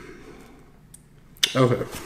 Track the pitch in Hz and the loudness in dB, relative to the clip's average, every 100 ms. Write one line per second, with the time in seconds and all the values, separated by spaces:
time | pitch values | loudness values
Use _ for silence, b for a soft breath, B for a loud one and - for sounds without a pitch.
0 | B B B B B B B - - - | B B B B B B B -20 -20 -20
1 | - - - - - 131 123 104 - B | -20 -20 -18 -4 0 4 4 4 -2 B